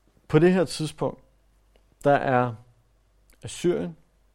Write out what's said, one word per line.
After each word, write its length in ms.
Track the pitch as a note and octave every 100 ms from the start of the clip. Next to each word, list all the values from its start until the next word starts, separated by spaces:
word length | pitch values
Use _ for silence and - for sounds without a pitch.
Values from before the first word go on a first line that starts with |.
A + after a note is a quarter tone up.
| _ _ -
På 120 | D3+
det 140 | F3
her 120 | F#3 D3+
tidspunkt, 540 | - D#3 - C#3 - _ _ _ _ _ _ _ _
der 120 | C#3+ C#3
er 380 | - B2+ B2 A2 - _ _ _ _ _ _ _
Assyrien 540 | A2+ - F3+ D3+ E3+ D#3+ _ _ _